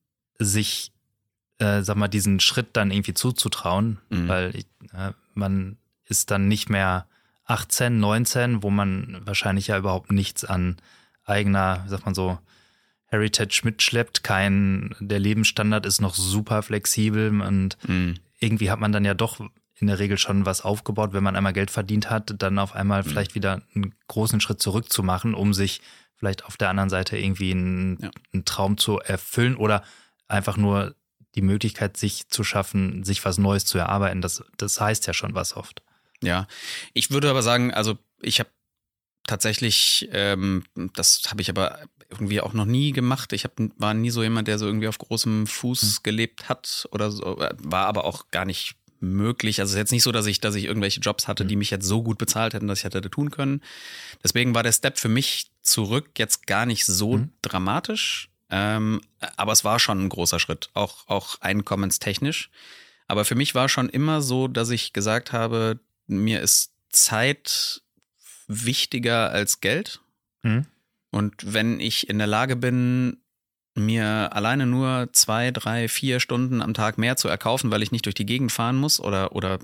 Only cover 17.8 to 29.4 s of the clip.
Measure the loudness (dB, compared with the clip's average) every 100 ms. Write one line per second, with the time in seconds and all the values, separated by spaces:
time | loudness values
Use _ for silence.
17.8 | -2 0 0 -2 -10 _ 0 2 2 2
18.8 | 2 2 2 2 -2 -4 -12 -16 _ _
19.8 | 0 2 2 0 2 2 2 0 -2 -2
20.8 | -2 -2 0 2 2 2 2 2 0 -2
21.8 | 0 0 2 -2 -2 -4 0 0 0 0
22.8 | 2 2 2 0 -2 -2 -2 -2 -4 -4
23.8 | -4 -6 -6 -2 0 2 0 -2 0 -2
24.8 | -2 -2 0 0 0 0 2 2 0 -2
25.8 | -12 -20 _ _ -4 -4 -8 -2 0 2
26.8 | 2 0 -2 -2 -2 0 0 0 0 0
27.8 | -2 -2 -8 -14 -8 -4 -4 0 0 2
28.8 | 0 0 0 -4 -2 2